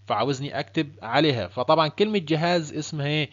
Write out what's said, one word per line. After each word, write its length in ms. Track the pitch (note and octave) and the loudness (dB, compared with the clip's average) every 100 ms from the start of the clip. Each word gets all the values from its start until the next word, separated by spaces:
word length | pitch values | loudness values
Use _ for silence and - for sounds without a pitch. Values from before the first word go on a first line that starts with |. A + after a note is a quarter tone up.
| - | -4
فعاوزني 520 | G#2+ B2+ C3 C#3+ C3+ | 0 0 -2 -4 -6
اكتب 320 | - D#3+ D3 - | -4 -2 -4 -6
عليها. 460 | A2 B2+ D#3 A#2+ F2+ | 0 2 2 2 -2
فطبعا 400 | - B2 D#3 D#3 | -2 2 4 2
كلمة 300 | - G#3+ G#3 | 0 0 0
جهاز 560 | D3+ D#3 E3+ F3 D3+ | 0 0 2 0 -2
اسمها 340 | D3+ D3+ D#3 C#3+ | -8 -8 -4 -2
ايه؟ 220 | D3+ C#3 | -2 -2